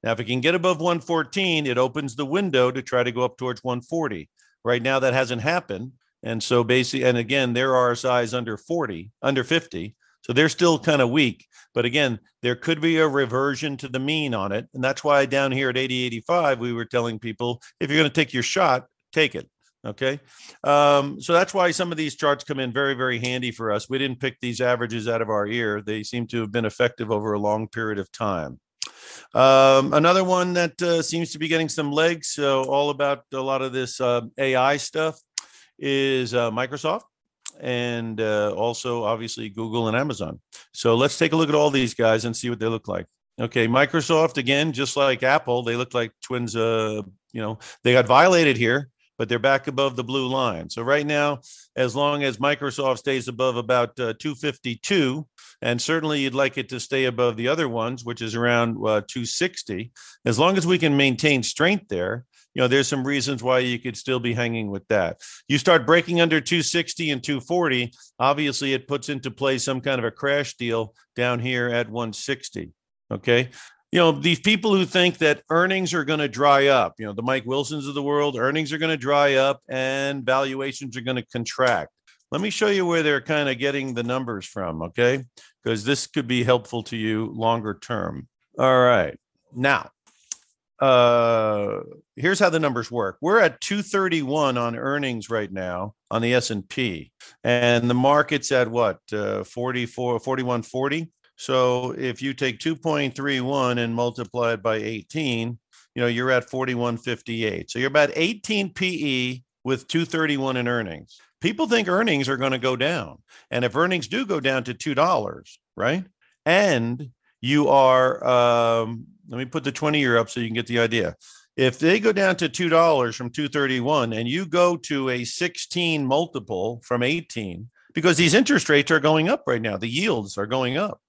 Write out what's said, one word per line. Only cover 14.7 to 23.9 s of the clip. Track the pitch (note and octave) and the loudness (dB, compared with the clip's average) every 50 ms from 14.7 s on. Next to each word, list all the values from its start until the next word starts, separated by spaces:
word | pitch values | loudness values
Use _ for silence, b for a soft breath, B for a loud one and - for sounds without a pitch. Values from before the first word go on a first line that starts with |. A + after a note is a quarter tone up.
| _ | _
And | C3+ B2+ | -4 -2
that's | C3 C3+ - - | -2 -2 -2 0
why | D3+ D3 C#3 C#3 | 2 4 4 4
down | C3 B2+ C#3 C#3 C#3 C3 | 2 2 0 0 0 0
here | C3 C3+ C3 | -2 -2 -2
at | B2 | -2
eighty, | C3 C3 C3 B2+ B2+ B2 | -2 -2 -2 -2 -2 -2
eighty-five, | B2 A#2 A#2 A2 - E3+ F3 E3 D3 C3+ A#2 | -4 -4 -8 -4 -2 0 2 2 2 0 0
we | A2+ B2 A#2+ | -2 -6 -4
were | A#2 A#2 | -6 -6
telling | G#2+ - B2 A#2 A#2 A2+ G#2+ | -2 -2 -2 -2 -2 -6 -6
people, | - A#2 A2 _ A#2+ A#2+ A#2+ A#2 B B B _ | -8 -10 -8 _ -4 -4 -4 -6 B B B _
"If | - C#3+ | -4 -2
you're | C#3+ D#3 | 2 2
gonna | D#3+ D3 | 2 2
take | C3+ - D#3 - - | 2 0 -2 0 0
your | B2+ A#2+ | -4 -4
shot, | - - F#3+ F#3+ D#3+ C3 C3 B2+ _ _ _ _ _ - | -2 0 2 2 2 2 0 -2 _ _ _ _ _ 0
take | D#3+ D#3 C#3 - | 0 0 0 0
it." | D#2+ - _ _ _ _ _ _ _ _ | -6 -14 _ _ _ _ _ _ _ _
Okay. | A2+ G#2 - C3 C3 C#3 C#3+ _ B B B B B B B B | -12 -8 -2 -2 -2 -2 -4 _ B B B B B B B B
Um, | C#3+ C#3+ D3 C#3+ C#3+ C#3+ C#3+ C#3 C#3+ C#3+ C#3 | 2 4 6 6 6 6 4 2 0 -6 -10
so | C3+ - E3+ | -4 2 2
that's | E3+ F#3 F#3 - | 2 2 2 0
why | G3 F3+ F3 | 0 2 2
some | D#3+ - F#3 F3 E3+ | 2 -2 -4 -4 -4
of | |
these | D#3 D#3+ D3 C3+ | -6 -6 -6 -6
charts | - - D3 C#3+ C3+ - | -2 0 0 0 0 -2
come | - D3+ C3+ | -8 -6 -6
in | C3 B2+ A2+ | -4 -4 -2
very, | C3 C#3 C#3 C3+ | -2 -2 -2 -2
very | B2 C3 B2+ B2 A2+ | -2 -2 -4 -2 -2
handy | A#2 B2 B2 B2+ B2 B2 A2 | -4 -4 -4 -4 -4 -6 -6
for | - A2+ A2 | -6 -4 -2
us. | G#2 G#2 - | -2 -4 -4
We | - | -4